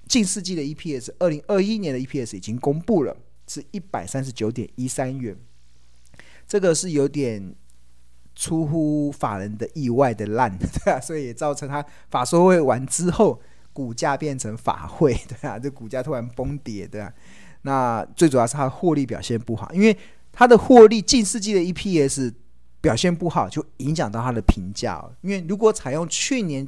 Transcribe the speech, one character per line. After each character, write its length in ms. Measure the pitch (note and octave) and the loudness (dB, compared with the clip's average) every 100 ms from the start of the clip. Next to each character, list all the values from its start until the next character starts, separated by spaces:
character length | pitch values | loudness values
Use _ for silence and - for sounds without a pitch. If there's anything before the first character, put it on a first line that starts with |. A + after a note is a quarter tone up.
| - | 0
近 160 | B3 | 2
四 160 | F#3+ G#3 | 2 -2
季 140 | F3+ | -6
的 80 | E3+ | -6
E 120 | C#3 | -6
P 240 | D3+ E3 C3 | -8 -8 -8
S， 160 | - - | -8 -2
二 100 | F3 | 0
零 140 | D3+ - | 0 0
二 140 | G3 | 0
一 160 | G3+ A3 | 0 -2
年 160 | E3+ | -4
的 80 | B2+ | -4
E 60 | C3+ | -4
P 180 | C#3+ | -6
S 100 | A#2 | -6
已 60 | G2 | -8
经 160 | G2+ A#2+ | -8 -4
公 240 | C#3+ D3+ | -2 -2
布 220 | E3+ G3 | 0 0
了， 120 | A#2 - - - - | 0 -4 -16 -20 -14
是 160 | D3 - | -14 -10
一 80 | G3+ | -12
百 280 | - A2 F#2 | -8 -8 -6
三 180 | C3+ | -6
十 80 | C3 | -6
九 180 | A#2 A2 | -4 -4
点 160 | A#2+ G#2 - | -4 -8 -6
一 120 | B2+ | -6
三 300 | - C3 C3+ | -4 -6 -6
元。 180 | A#2 - - - - - - - - - - - - | -10 -12 -18 -20 -20 -20 -20 -20 -20 -20 -20 -20 -4
这 100 | G#3 | 2
个 160 | F#3 | 2
是 180 | D#3 F3+ | 2 0
有 140 | C#3+ C#3 | 0 0
点 480 | D3 B2 G#2 F#2+ - - - - - - - - | 0 -4 -4 -10 -16 -20 -20 -20 -20 -20 -20 -18
出 320 | - - D#3+ D3+ | -10 -4 -2 -2
乎 440 | E3 D3+ D3+ D3 | 0 0 0 -2
法 260 | C#3 B2+ G2 | -4 -4 -4
人 180 | G#2 G#2+ | -8 -8
的 120 | A2+ | -8
意 160 | D#3 B2+ | -4 0
外 220 | A#2 C#3 | 2 2
的 120 | A2 G#2 | 2 -2
烂， 300 | A2 A#2 F#3 | 0 0 0
<laughs> 20 | |
对 340 | - - G3+ | -6 -2 0
啊， 80 | C3+ | 0
所 160 | - D#3 | -4 -8
以 100 | B2+ | -8
也 80 | |
造 200 | A2+ D3+ | -6 -4
成 140 | C3+ C#3 | -4 -6
他 160 | C#3+ C#3+ - - | -6 -8 -12 -6
法 140 | B2+ | -4
说 220 | B2 E3+ F#3 | 2 6 8
会 140 | F3+ | 6
完 260 | C3 A#2+ C3+ | 4 2 -2
之 240 | - F3 | -2 0
后 300 | - F#3+ A2+ - - - | 4 4 2 -8 -20 -14
股 200 | - B2 | -10 -8
价 240 | A2+ D#3 C#3 | -4 -2 -2
变 220 | D3+ C3 | -4 -6
成 180 | A2 A2 | -8 -6
法 300 | - - E2 | -4 -4 -8
会， 260 | - D3 A2+ | 2 2 2
<laughs> 80 | - | -4
对 200 | A#2 C#3+ | -10 -10
啊， 100 | G#2+ | -8
这 120 | C3+ | -10
股 180 | C3+ A2 | -10 -8
价 140 | B2+ | -6
突 100 | B2+ | -6
然 140 | B2+ A#2+ | -6 -6
崩 260 | B2 C3 C#3+ | -6 -6 -6
跌， 280 | B2+ G2+ - | -8 -10 -10
对 140 | G#2 | -10
啊。 120 | G2+ - - - - - | -12 -14 -20 -20 -20 -10
那 420 | C#3 C3+ B2 A2+ - - | -2 0 0 -2 -6 2
最 120 | E3 | 4
主 80 | C3 | 4
要 100 | A#2 | 2
是 80 | |
他 100 | D3 | 0
的 60 | C3 | -4
获 240 | - F3+ | -2 0
利 120 | D3 C3 | 0 -2
表 140 | G2 | -6
现 180 | - A2+ | -6 -6
不 160 | A#2 | -4
好， 180 | A2 - | -8 -4
因 80 | F3 | 2
为 160 | G#3+ G3 - - - | 4 4 -4 -20 -12
他 140 | - B3 | 4 8
的 100 | A#3 | 8
获 300 | - B3 G#3+ | 10 12 12
利 140 | A3+ | 10
近 240 | - B3+ | 2 2
四 140 | G3 A#3 | 2 -2
季 160 | G3+ | 0
的 80 | G3 | 0
E 100 | F3 | 0
P 280 | F3 G3+ E3 | -2 0 2
S 340 | C3+ C3+ B2 - - - - - | 2 0 -4 -6 -16 -20 -20 -2
表 160 | A#2+ A#2 | 0 2
现 180 | F3+ | 2
不 140 | E3+ F3 | 0 0
好， 200 | D#3+ G2 | 0 -2
就 160 | D#3 - - | -4 -8 -6
影 180 | C3 | -4
响 160 | D#3+ A#2 | -2 -2
到 100 | G#2+ | -2
他 100 | B2 | -2
的 80 | A2+ | 2
评 300 | - G#2 F#2 | 2 2 -2
价 200 | G#2+ A2+ | -6 -6
哦。 180 | E2+ - - | -6 -12 -10
因 100 | F#3 | -6
为 140 | G3 D#3+ | -6 -4
如 80 | G3+ | 0
果 160 | A3 | 2
采 200 | G#3 C3+ | 0 -4
用 160 | D3+ E3+ | -6 -4
去 340 | - - C4 | -4 -2 -2
年 240 | F3+ C3+ | -2 -4